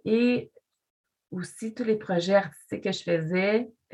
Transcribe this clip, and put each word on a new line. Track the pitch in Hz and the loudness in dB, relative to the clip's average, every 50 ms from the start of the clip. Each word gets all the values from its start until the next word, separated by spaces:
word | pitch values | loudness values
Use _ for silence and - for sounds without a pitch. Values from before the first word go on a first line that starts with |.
| - | -2
et | 208 220 233 240 247 247 - - - _ - _ _ _ _ _ _ _ _ _ _ _ _ _ _ | 0 2 4 4 2 2 0 -4 -8 _ -20 _ _ _ _ _ _ _ _ _ _ _ _ _ _
aussi | 185 180 180 - - - 220 220 220 | -10 -10 -10 -10 -10 -10 -10 -10 -6
tous | - 240 | -4 0
les | 220 214 | 0 0
projets | 214 - - 185 170 170 185 196 | 0 0 -2 -2 0 2 4 4
artistiques | 196 190 151 - - - _ - - - | 4 4 2 -8 -18 -12 _ -12 -6 -4
que | 196 | -4
je | 190 - | -4 -4
faisais, | - 175 170 165 160 156 180 185 190 202 214 226 247 - - _ _ _ | -2 0 0 0 0 0 0 0 2 2 2 0 0 -4 -12 _ _ _